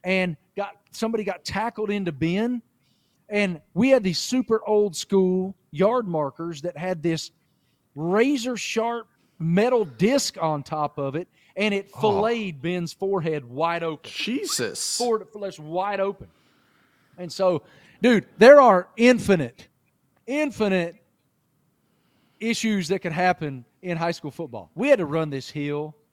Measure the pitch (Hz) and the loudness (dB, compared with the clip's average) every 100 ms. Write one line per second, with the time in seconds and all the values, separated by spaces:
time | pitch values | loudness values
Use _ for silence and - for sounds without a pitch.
0 | 180 190 185 156 _ - 196 - _ - | -2 -2 -2 -6 _ -10 -10 -10 _ -6
1 | 226 226 202 180 - 196 226 220 214 208 | -4 -2 -4 -8 -6 -4 -4 -4 -4 -2
2 | 185 143 160 185 233 247 _ _ _ _ | -4 -2 -2 0 -2 -4 _ _ _ _
3 | _ _ _ 208 202 165 _ 170 254 262 | _ _ _ -2 -2 -4 _ 0 4 4
4 | 190 165 - 254 - 220 - 214 208 160 | 2 -2 -2 -2 0 -2 2 2 2 -2
5 | - 196 185 185 185 - _ 143 190 254 | 0 2 2 0 -2 -10 _ 0 2 2
6 | 214 165 143 - 165 156 160 147 180 180 | -2 -2 -4 -6 -10 -8 -10 -8 -6 -4
7 | 156 160 - _ _ _ _ _ _ 139 | -2 -4 -6 _ _ _ _ _ _ -8
8 | 165 196 262 285 233 240 - 226 226 233 | -2 2 2 0 -4 -6 -6 -4 -4 -6
9 | 226 _ _ _ 160 175 233 254 190 117 | -12 _ _ _ 0 2 2 2 -2 0
10 | 196 269 - - 160 151 - 156 147 - | 2 2 -2 -4 -4 -4 -6 -4 -4 -4
11 | 139 139 185 _ _ - 214 196 196 - | -6 -6 -10 _ _ -4 -2 -2 -6 -2
12 | 214 202 214 240 202 147 160 180 170 - | 0 2 0 -2 -6 -6 -6 -4 -6 -6
13 | 196 196 165 151 120 127 165 170 165 151 | -4 -2 -2 -4 -6 -4 -2 -2 -6 -8
14 | - - - 254 392 - 113 - - - | -12 -8 -6 -6 -4 -4 -4 -6 -6 -4
15 | 240 220 - 214 196 - 151 170 202 202 | -2 -2 -4 -12 -12 -10 -8 -4 -4 -2
16 | 196 196 92 _ _ _ _ _ _ _ | -4 -4 -16 _ _ _ _ _ _ _
17 | _ - 180 - 185 165 - - - _ | _ -16 -14 0 0 0 -6 -20 -20 _
18 | 233 226 - - 226 285 254 185 180 - | 4 4 2 6 10 12 10 6 2 2
19 | 240 247 - 190 123 - - _ _ _ | 4 4 4 2 0 -8 -20 _ _ _
20 | _ _ - 277 302 - 214 190 170 175 | _ _ -6 -2 -2 -2 0 0 -2 -8
21 | _ _ _ _ _ _ _ _ _ _ | _ _ _ _ _ _ _ _ _ _
22 | _ _ _ _ 220 233 220 208 156 190 | _ _ _ _ -4 -2 -2 -2 -2 -4
23 | 175 156 185 180 151 135 120 _ 180 165 | -4 0 0 0 -4 -10 -16 _ -8 -4
24 | 165 170 151 - 160 117 87 - 262 262 | -4 -6 -10 -12 -12 -12 -14 -4 2 2
25 | 156 156 160 139 - 156 147 147 151 151 | 2 -4 -4 -6 -10 -8 -6 -6 -8 -14
26 | _ | _